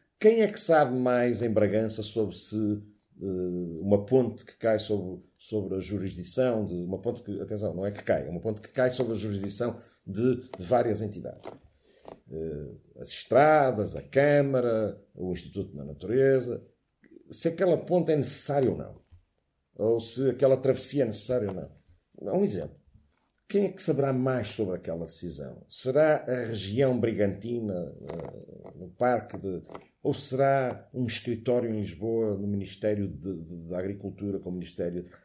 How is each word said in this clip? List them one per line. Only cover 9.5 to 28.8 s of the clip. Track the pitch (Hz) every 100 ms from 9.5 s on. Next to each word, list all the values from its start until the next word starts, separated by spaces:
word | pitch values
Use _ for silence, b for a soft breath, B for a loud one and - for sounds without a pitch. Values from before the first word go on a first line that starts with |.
| - 120 - B B -
de | 98 127 120 - -
várias | 87 123 120 101
entidades. | 107 87 - - - - _ _ B B B B -
Eh, | 78 80 73 73 - _ -
as | -
estradas, | - - 120 151 156 131 104 90 76
a |
Câmara, | - 135 147 143 139 127 120 110 104 - _
o | - 90
Instituto | 87 - 101 95 71
da |
Natureza, | 69 73 95 127 135 131 120 - - _ _ _ _ - -
se | - 165
aquela | 160 185 151
ponte | - 180 160
é | 151
necessária | 127 - - 143 120
ou | 78
não, | 50 - _ - _ _ _ _ _ -
ou | 107 117
se | 113 127 135
aquela | 131 135 131
travessia | 131 127 - 139
é | 117
necessária | 104 - 127 101
ou |
não. | 92 - - _ _ _ -
É | 98
um | 165
exemplo. | 202 95 73 - _ _ _ _ _ _ -
Quem | 202 190
é |
que | -
saberá | - 135 135
mais | 127 131 127 104
sobre | - 95 87
aquela | 87 85 85
decisão? | - 90 76 67 - -
Será | - 127 139 156 151
a | - 123
região | 113 110 95 113 135 123
brigantina, | 117 98 101 92 117 120 107 90 73 -
eh, | 69 85 - - - - -
no | -